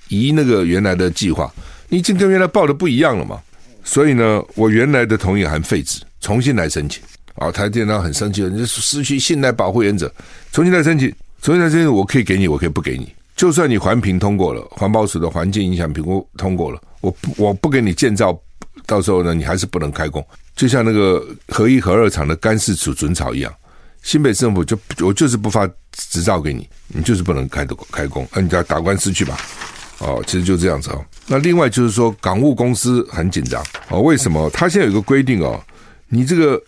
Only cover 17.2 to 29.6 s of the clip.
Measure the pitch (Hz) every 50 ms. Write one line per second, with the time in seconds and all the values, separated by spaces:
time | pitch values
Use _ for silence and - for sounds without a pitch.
17.2 | - 170 - - 104 104 98 - - 160 135 135 117 101 85 - 143 123 104 92
18.2 | 113 92 85 - - - - - - - - - - - 110 101 92 104 95 90
19.2 | 87 85 82 82 69 69 87 92 101 90 - 90 78 73 73 - 80 78 73 76
20.2 | 71 - - - - - - - 139 123 110 127 113 113 110 104 101 95 92 -
21.2 | - - - - - - - - 107 120 135 127 - 92 92 110 113 101 - 87
22.2 | 73 73 80 80 - 110 110 110 - - 95 - - 76 67 - 78 73 87 -
23.2 | - 64 60 67 67 55 - _ _ - - - - - - - - - - 151
24.2 | 147 131 104 - 127 117 101 92 82 - 113 101 - - - - 85 95 101 -
25.2 | 160 135 117 110 104 110 98 110 98 92 - - - _ - - - - - 82
26.2 | 87 110 98 87 71 73 69 55 - - - - - - - - 82 123 117 90
27.2 | 85 - 82 67 65 67 - 73 71 65 - - - - - - 73 71 69 71
28.2 | 64 - - 95 95 82 90 90 82 - 78 80 82 92 101 90 - 98 90 -
29.2 | - - 73 - - - - -